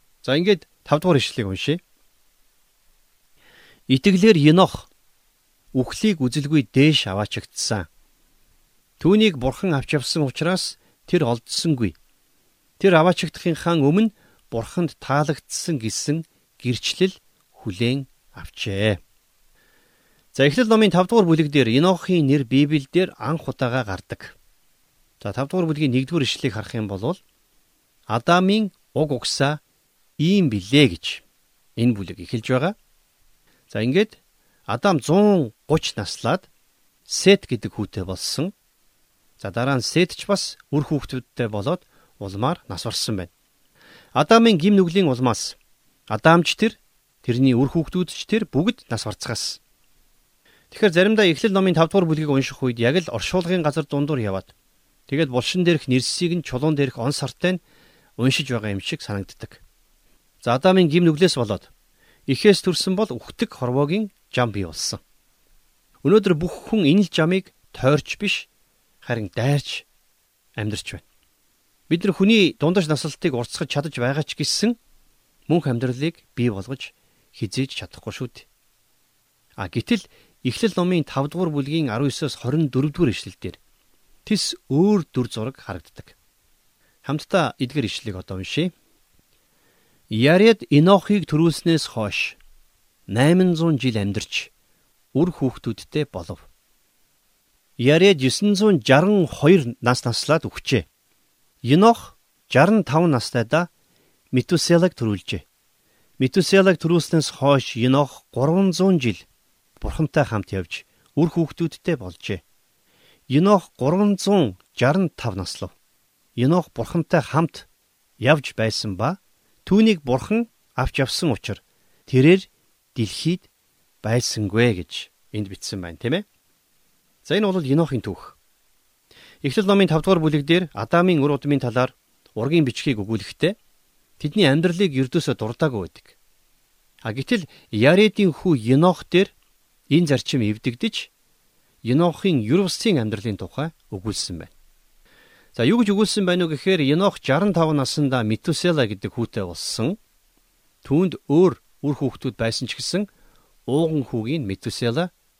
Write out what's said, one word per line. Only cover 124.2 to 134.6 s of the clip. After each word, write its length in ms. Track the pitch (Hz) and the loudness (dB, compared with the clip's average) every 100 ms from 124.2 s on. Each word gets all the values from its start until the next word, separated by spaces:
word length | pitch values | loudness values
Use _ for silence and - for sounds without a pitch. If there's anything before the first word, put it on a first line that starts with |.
| - - 104 104 120 92 | -2 -4 -2 0 0 0
гэж 140 | 87 - - _ _ | -6 -14 -16 _ _
энд 160 | 107 98 | -10 -10
бичсэн 320 | 98 - 101 | -10 -12 -10
байна, 160 | 87 80 | -10 -8
тийм 160 | 120 165 | -4 -4
ээ. 60 | 208 _ _ _ _ _ _ _ _ _ - | -4 _ _ _ _ _ _ _ _ _ -4
За 80 | |
энэ 160 | 180 208 | -2 0
бол 160 | 185 139 | -2 0
Енохийн 360 | 143 165 127 | 0 0 -2
түүх. 360 | - 90 - - _ _ _ _ _ _ _ _ - _ | -6 -10 -14 -20 _ _ _ _ _ _ _ _ -20 _
Эхлэл 260 | 139 131 190 | -6 -2 2
номын 220 | 196 190 | 4 4
5 100 | 156 | 2
дугаар 220 | 185 185 | 2 2
бүлэг 220 | 156 147 143 | 2 0 2
дээр 180 | 170 175 | 0 0
Адамын 480 | - 117 170 185 170 | -6 -2 2 2 2
үр 160 | 143 143 | 2 0
удмын 240 | 147 143 | -2 -2
талаар 320 | 123 113 127 - _ _ _ - | -2 -2 -2 -4 _ _ _ -8
ургийн 260 | 127 165 | -2 2
бичгийг 380 | 135 - - 110 | 0 -2 -4 -4
өгүүлэхдээ 560 | 98 110 - - 160 214 _ _ _ _ _ _ | -4 -6 -6 -4 -2 -2 _ _ _ _ _ _
тэдний 240 | 151 208 160 | -6 2 4
амьдралыг 480 | 143 | 4